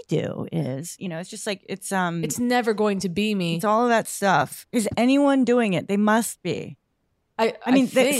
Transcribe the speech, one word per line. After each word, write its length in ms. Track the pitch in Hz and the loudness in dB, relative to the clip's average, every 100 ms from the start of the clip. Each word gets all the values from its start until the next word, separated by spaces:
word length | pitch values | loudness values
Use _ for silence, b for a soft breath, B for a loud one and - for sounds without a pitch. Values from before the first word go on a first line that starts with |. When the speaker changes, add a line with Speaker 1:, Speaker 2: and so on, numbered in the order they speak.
| - | -4
Speaker 1:
do 380 | 156 - - - | -4 -4 -6 -6
is, 420 | 165 131 135 170 - | -6 -4 -6 -10 -12
you 80 | 185 | -10
know, 100 | 165 | -10
it's 120 | 185 | -12
just 160 | 214 220 | -10 -8
like, 180 | 190 - | -8 -10
it's, 220 | 196 - | -12 -4
um, 300 | 190 180 170 | -2 -2 -2
Speaker 2:
It's 140 | 151 226 | -4 -2
never 340 | 247 247 233 | 0 0 0
going 240 | 208 208 196 | 0 0 0
to 80 | 190 | -2
be 260 | 175 214 196 | -2 0 0
me. 180 | 170 165 | -2 0
Speaker 1:
It's 80 | |
all 200 | 208 220 | 0 2
of 40 | 247 | 2
that 160 | 226 - | 2 0
stuff. 580 | - 202 151 - - - | -2 2 2 2 -6 -4
Is 160 | 233 202 - | -2 0 2
anyone 480 | 247 277 285 269 | 2 4 4 4
doing 300 | 240 247 214 | 4 2 2
it? 120 | 165 - | 0 0
They 80 | 202 | 0
must 440 | 208 226 220 - | 2 2 0 -6
be. 340 | 175 - - - _ _ _ _ _ - | -6 -6 -8 -16 _ _ _ _ _ -2
Speaker 2:
I, 160 | 226 - | -2 -2
Speaker 1:
I 60 | 233 | 2
mean, 140 | 269 247 | 2 4
Speaker 2:
I 40 | |
Speaker 1:
they, 180 | 254 | 2
s-, 40 | 254 | 2